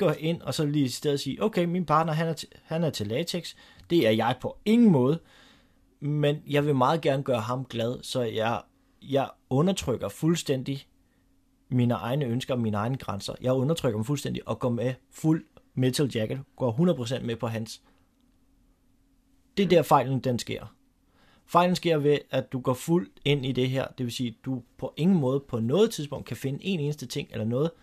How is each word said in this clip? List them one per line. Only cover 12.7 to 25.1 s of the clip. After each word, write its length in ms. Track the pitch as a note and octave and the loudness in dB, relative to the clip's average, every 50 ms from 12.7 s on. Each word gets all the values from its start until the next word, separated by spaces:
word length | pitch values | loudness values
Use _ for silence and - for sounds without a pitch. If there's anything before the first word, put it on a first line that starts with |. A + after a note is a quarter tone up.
| G#2 | -2
egne 200 | G2+ G#2 A#2+ C3+ | -2 -2 -2 -4
grænser. 380 | B2+ - - G#2 G2 - - - - | -6 -6 -8 -8 -8 -8 -10 -10 -4
Jeg 120 | - D3+ D#3+ | -2 0 0
undertrykker 460 | C3+ B2 C#3+ E3 - - C3 G#2 G#2+ | 2 0 0 0 0 0 -2 -2 -2
dem 60 | A2 | -2
fuldstændig 440 | B2 D3 C#3 - C3+ B2 A#2+ - - | -2 -4 -4 -4 -6 -6 -6 -6 -6
og 100 | A2+ - | -6 -4
går 100 | - B2+ | -2 -2
med 240 | A#2+ A#2 A#2 B2+ B2+ - _ _ | -2 -2 -2 -4 -4 -6 _ _
fuld 340 | - - - D#3 D#3+ E3 - _ _ - - _ _ | -10 -2 0 2 2 0 -2 _ _ -20 -20 _ _
metal 360 | C3 B2+ B2+ B2+ - D3 A#2+ - | 0 0 2 2 2 0 0 0
jacket, 260 | A#2 A2 G#2+ C3 C3+ C3+ - _ | -2 -2 -4 -4 -8 -10 -12 _
går 140 | - B2+ B2 | -4 -2 0
hundrede 260 | A2 A#2+ F3 F#3 E3 | 2 2 2 2 2
procent 280 | C3+ A#2+ A2+ C3 A#2+ - | 0 -2 -6 -6 -6 -4
med 120 | A#2 A#2 | -6 -6
på 100 | A2+ - | -4 -4
hans." 360 | A2+ A2+ A2 A2+ - - - _ _ _ _ _ _ _ _ _ _ _ _ _ _ _ _ _ _ _ _ _ _ _ _ _ _ _ _ _ _ _ _ _ _ _ | -4 -4 -4 -6 -8 -12 -16 _ _ _ _ _ _ _ _ _ _ _ _ _ _ _ _ _ _ _ _ _ _ _ _ _ _ _ _ _ _ _ _ _ _ _
Det 60 | - G3+ | 0 4
er 40 | E3 | 6
der, 140 | F3+ E3 D3 | 6 6 6
fejlen 380 | - D#3 C#3+ A#2+ C3 C3+ B2+ | 6 4 4 4 2 -2 -2
den 180 | - B2+ B2 A2 | 0 0 -2 -2
sker. 360 | - - A2+ - - - - _ _ _ _ _ _ _ _ _ _ _ _ _ _ | -2 -6 -8 -10 -10 -14 -20 _ _ _ _ _ _ _ _ _ _ _ _ _ _
Fejlen 300 | - - E3+ F3+ F3+ F3+ | 0 2 4 4 4 2
sker 200 | - - E3+ D#3+ D3+ | 0 0 0 0 2
ved, 200 | C#3 D3 D3 D3 - _ | 4 2 2 2 0 _
at 220 | - C3 - - - | -4 -4 -4 -4 -6
du 80 | B2+ | -4
går 140 | B2 C3+ B2+ | -2 -2 -2
fuldt 360 | - - - E3 F3+ F#3+ - - - - | -2 0 0 0 0 0 -2 -8 -6 -2
ind 220 | - D3 C#3+ B2 | 0 0 0 0
i 60 | C3+ B2+ | -2 0
det 180 | B2+ B2+ C3 | 0 0 0
her. 160 | C3 C3+ C3 - - - | 0 -2 -4 -4 -6 -6
Det 80 | B2+ | -6
vil 60 | A#2+ A#2 | -6 -4
sige, 240 | - B2+ A#2+ A2+ - - | -4 -4 -6 -6 -8 -6
du 180 | C3+ C3 B2 - _ _ - | -6 -6 -6 -8 _ _ -12
på 160 | - - - | -12 -10 -4
ingen 220 | - D3+ F#3 | 0 2 4